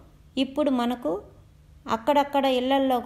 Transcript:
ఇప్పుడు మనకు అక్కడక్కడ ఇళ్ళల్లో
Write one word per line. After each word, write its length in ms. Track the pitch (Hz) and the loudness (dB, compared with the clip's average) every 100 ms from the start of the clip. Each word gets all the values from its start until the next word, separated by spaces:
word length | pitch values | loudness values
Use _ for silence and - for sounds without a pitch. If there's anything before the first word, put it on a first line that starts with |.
| - - - - | -20 -20 -10 -6
ఇప్పుడు 280 | 269 285 294 254 | -4 0 0 0
మనకు 440 | 240 247 302 392 - - - - - - - | -2 -2 -4 -6 -8 -20 -20 -20 -20 -16 -6
అక్కడక్కడ 500 | 220 226 285 285 277 | -2 2 2 2 0
ఇళ్ళల్లో 540 | 269 254 254 277 269 247 | 0 0 2 2 2 0